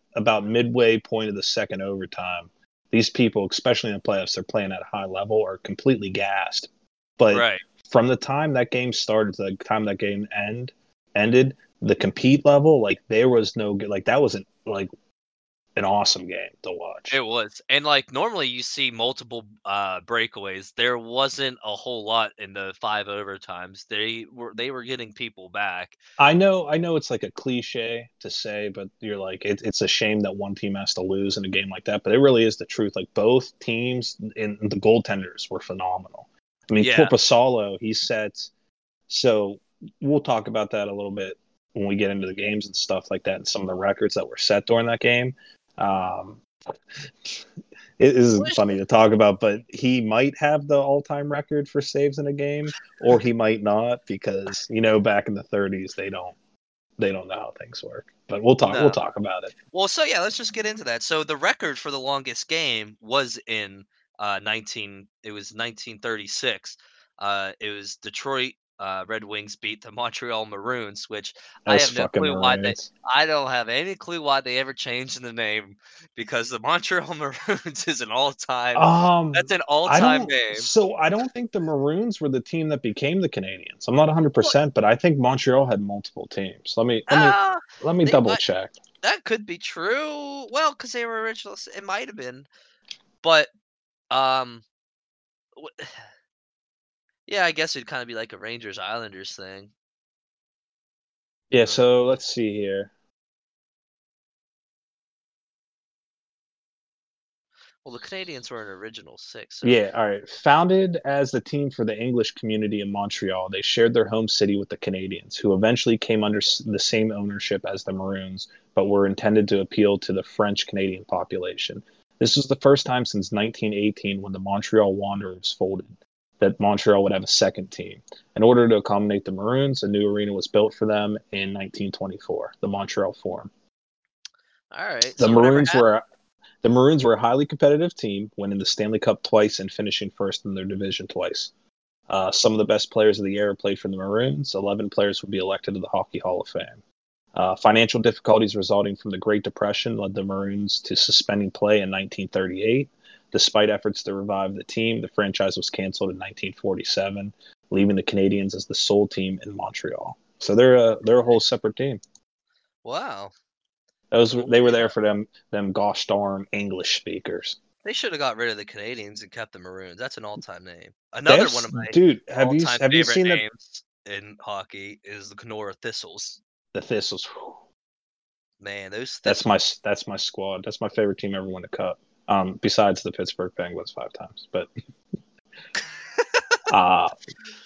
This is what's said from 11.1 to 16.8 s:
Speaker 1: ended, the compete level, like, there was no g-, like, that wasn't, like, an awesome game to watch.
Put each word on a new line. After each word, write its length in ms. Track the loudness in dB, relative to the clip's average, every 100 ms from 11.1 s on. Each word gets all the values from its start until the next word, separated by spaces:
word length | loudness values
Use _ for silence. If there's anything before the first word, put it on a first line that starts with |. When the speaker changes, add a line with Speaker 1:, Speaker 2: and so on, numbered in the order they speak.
| 0
Speaker 1:
ended, 420 | 4 6 4 0 _ _
the 140 | 0 2
compete 500 | 0 2 4 6 6
level, 360 | 6 6 6
like, 180 | 4 -2 0
there 220 | 4 6
was 260 | 4 2 -2
no 200 | -4 -4
g-, 100 | -4
like, 180 | -4 0
that 160 | 2
wasn't, 260 | 2 0 -8 _ -8
like, 220 | -6 -8 -12 _ _ _ _ _ _ _ -4
an 60 |
awesome 420 | 0 2 2 0 -4
game 260 | -10 -10 -12
to 80 | -10
watch. 420 | -10